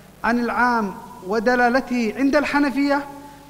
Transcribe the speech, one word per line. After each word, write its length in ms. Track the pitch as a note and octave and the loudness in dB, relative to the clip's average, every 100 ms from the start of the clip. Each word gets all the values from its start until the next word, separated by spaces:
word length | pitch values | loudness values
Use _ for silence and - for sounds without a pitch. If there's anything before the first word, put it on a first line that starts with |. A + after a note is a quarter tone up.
| - - | -20 -6
عن 140 | - A#3+ | -2 0
العام 560 | A#3 G#3 B3 A#3 G3+ - - - F3+ | 0 0 2 2 -2 -6 -14 -14 -4
ودلالته 880 | A3 A3 B3 A#3+ B3+ B3+ B3 A3 G#3 | 0 2 4 4 2 0 -2 -2 0
عند 200 | C4+ D4 | 2 2
الحنفية 680 | C#4 C#4+ C#4+ B3+ C#4+ C#4 C#4+ - - - - | 2 0 0 0 0 0 -2 -12 -18 -20 -12